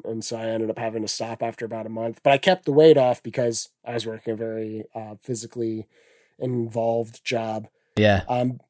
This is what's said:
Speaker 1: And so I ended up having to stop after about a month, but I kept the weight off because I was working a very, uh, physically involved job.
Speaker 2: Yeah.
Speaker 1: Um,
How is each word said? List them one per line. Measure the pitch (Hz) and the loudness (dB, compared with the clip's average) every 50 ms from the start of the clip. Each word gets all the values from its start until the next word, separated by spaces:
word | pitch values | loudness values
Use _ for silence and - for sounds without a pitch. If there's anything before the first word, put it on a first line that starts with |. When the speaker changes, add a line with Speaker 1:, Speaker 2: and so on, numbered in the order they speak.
| - | -8
Speaker 1:
And | - 113 113 117 | -8 -6 -6 -6
so | - 120 | -6 -6
I | 113 113 113 | -4 -4 -2
ended | 113 113 113 110 | -2 -2 -2 -2
up | - 120 | -2 -4
having | 120 113 110 113 107 | -4 -4 -4 -4 -4
to | 101 | -4
stop | - - 113 113 113 - | -4 -4 -4 -6 -6 -6
after | 117 113 110 - 117 | -6 -6 -6 -6 -8
about | 107 113 113 110 | -8 -8 -8 -8
a | 113 | -8
month, | 113 110 113 117 113 - | -6 -6 -6 -6 -6 0
but | - 143 139 | 2 4 4
I | 139 | 4
kept | - 190 185 - - | 4 2 2 2 0
the | 160 139 | 2 6
weight | 147 156 160 151 143 | 8 10 10 10 8
off | 127 127 120 - - | 8 4 2 0 -4
because | 117 - 135 123 120 113 - - - _ _ - | -6 -2 0 0 0 0 -2 -6 -6 _ _ -12
I | 117 120 | -6 -6
was | 117 113 | -6 -4
working | 117 110 110 - 113 110 | -6 -8 -8 -6 -6 -6
a | |
very, | 107 113 113 110 110 110 110 107 110 107 - - | -4 -4 -6 -6 -6 -6 -6 -8 -10 -10 -10 -12
uh, | 113 110 107 107 - | -12 -12 -12 -14 -14
physically | - - 123 110 - 113 - 123 117 113 110 110 107 _ _ _ _ _ _ _ _ _ _ - | -8 -6 -6 -6 -6 -8 -6 -4 -4 -4 -4 -4 -8 _ _ _ _ _ _ _ _ _ _ -8
involved | 127 120 127 120 117 113 107 117 113 117 117 117 117 113 117 - - | -6 -4 -2 -2 -2 -2 -2 -2 0 0 0 0 -2 -4 -8 -12 -6
job. | - 127 113 113 113 110 110 104 - _ _ _ _ - | -4 -2 -2 -2 -4 -6 -6 -8 -12 _ _ _ _ 0
Speaker 2:
Yeah. | 110 107 107 101 98 - - | 4 6 6 6 4 2 0
Speaker 1:
Um, | 123 123 123 127 127 - _ | 0 0 0 -2 -2 -6 _